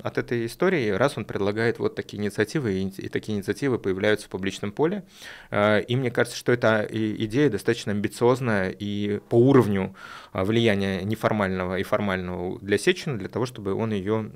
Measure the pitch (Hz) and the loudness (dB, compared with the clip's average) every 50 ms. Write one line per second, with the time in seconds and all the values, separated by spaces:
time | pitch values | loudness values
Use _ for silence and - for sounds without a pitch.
0 | - 107 - - - - 123 120 117 117 - - 180 190 190 151 117 104 95 98 | -10 -6 -4 -4 -4 -2 -2 -4 -4 -4 -2 0 0 2 2 2 0 0 2 2
1 | 127 139 - - 104 - - 98 98 101 104 110 117 120 110 - - - - - | 2 0 0 -2 -6 -6 -4 -2 -2 0 0 0 0 0 0 0 -2 -2 -2 -4
2 | - - - 101 104 101 - - 104 - - 160 131 107 95 95 95 95 - - | -10 -8 -6 -4 -4 -2 0 0 -2 0 -2 -2 -2 0 0 0 -2 -4 -6 -8
3 | - - - 98 - - 107 101 92 - 101 - 139 139 120 - - 98 92 95 | -8 -6 -6 -6 -4 -4 -4 -4 -2 -4 -4 -2 -2 -2 -2 0 -2 -2 -2 0
4 | 101 107 107 - - - - 95 95 98 - - - 104 - - 147 170 208 202 | 2 2 2 0 -2 -6 -8 -6 -4 -4 -4 -4 -6 -6 -2 0 0 0 0 -4
5 | - - - - - - - - - - - 104 104 107 107 101 87 - 120 135 | -8 -12 -18 -20 -20 -18 -18 -20 -10 -4 0 2 4 4 4 4 2 2 0 0
6 | 131 120 - 131 117 - - - - - 123 123 123 110 110 107 104 - - 113 | 0 0 0 0 0 0 -2 -4 0 0 2 4 4 4 4 2 0 -2 -2 -2
7 | 110 107 104 - 110 107 107 135 151 135 - 95 - - 117 - - 110 101 104 | -2 -2 -2 -2 -4 -2 2 2 2 2 2 0 0 0 -2 0 -2 -4 -2 -2
8 | 101 101 - - 120 120 131 127 131 117 107 101 92 92 - - 104 104 101 101 | -2 -2 0 2 4 4 4 4 2 0 0 0 0 -2 -4 -6 -6 -6 -4 -2
9 | 104 104 104 104 - - 123 117 123 139 139 127 107 104 101 98 95 95 - - | -2 -2 -4 -4 -4 2 4 6 8 8 8 8 6 6 2 0 -2 -4 -6 -12
10 | - - - - - - - 95 95 101 113 117 117 110 101 98 98 98 95 87 | -18 -18 -18 -18 -16 -8 -4 -2 0 2 2 4 4 4 2 2 0 -2 -2 -2
11 | 92 104 110 - - 110 110 107 98 92 95 92 92 90 92 92 98 - 110 107 | -2 -4 -2 0 2 2 2 2 2 0 0 -2 -2 -2 -2 -4 -2 0 0 0
12 | 104 101 92 92 90 90 90 90 90 92 92 - 98 98 104 143 - 180 185 - | 0 0 -2 -2 -4 -4 -6 -6 -6 -6 -6 -6 -2 0 0 2 2 2 0 0
13 | - 160 131 98 95 - - 104 123 123 - 110 101 95 98 104 113 113 107 98 | -2 -6 -6 -6 -6 -6 -4 -4 -4 -4 -6 -6 -6 -4 -2 -2 -2 -2 -2 -2
14 | 90 104 110 110 107 107 - | -2 -2 -2 -2 -2 -6 -10